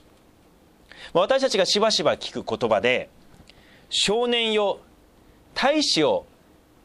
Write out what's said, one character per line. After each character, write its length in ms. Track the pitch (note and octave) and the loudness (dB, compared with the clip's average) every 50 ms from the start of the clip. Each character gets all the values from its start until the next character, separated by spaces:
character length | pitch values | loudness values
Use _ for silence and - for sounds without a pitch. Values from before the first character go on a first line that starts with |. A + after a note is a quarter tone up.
| - _ _ _ _ _ _ _ _ _ _ _ _ _ _ _ _ - - - - - - | -20 _ _ _ _ _ _ _ _ _ _ _ _ _ _ _ _ -20 -20 -20 -12 -4 -2
ま 60 | B3+ | 0
あ、 40 | - | 2
私 180 | G#3+ C4 C4+ | 2 2 0
た 80 | C4 B3 | 0 0
ち 80 | - G3 | 0 0
が 80 | F3+ | 0
し 140 | - - G#3 | 0 0 2
ば 120 | G#3 A3 | 2 2
し 120 | G#3 - E3+ | 0 0 0
ば 140 | C#3 A2 - | 0 0 0
聞 240 | - - - B2+ | -4 -10 -10 -10
く 160 | - - A2+ G#2 | -8 -8 -6 -4
言 120 | B2+ A2+ | -2 0
葉 120 | A2 G2+ | 0 2
で、 280 | G2 B2 B2+ G#2+ D#2+ - - - - - - - - - - - - - - - - - | 2 2 0 0 -2 -8 -14 -20 -20 -20 -20 -20 -20 -20 -20 -20 -20 -20 -20 -20 -16 -8
「少 380 | - - - - G3+ A#3 B3 A#3+ | -6 -4 -2 0 0 0 0 0
年 260 | A#3+ A#3 A3+ A3 G#3+ | 0 0 0 0 0
よ、 260 | G#3+ G#3 G3 - - - - _ _ _ _ _ _ _ _ - _ _ _ - | 0 0 -2 -2 -6 -10 -20 _ _ _ _ _ _ _ _ -20 _ _ _ -6
大 300 | - - B3+ D#4 - - | -2 0 0 2 2 0
志 200 | - - E3 D3+ | 0 0 2 2
を 220 | B2+ G2+ F2 - - _ _ _ _ _ _ _ _ _ _ - | 2 2 0 -2 -8 _ _ _ _ _ _ _ _ _ _ -4